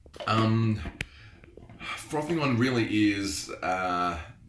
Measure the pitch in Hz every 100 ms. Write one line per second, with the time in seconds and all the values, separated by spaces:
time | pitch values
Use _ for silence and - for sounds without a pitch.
0 | - - - 110 110 110 113 107 - -
1 | - - - - - - - - - -
2 | - 151 147 165 139 117 127 120 110 107
3 | 104 98 98 95 - - 87 92 92 87
4 | 87 82 80 -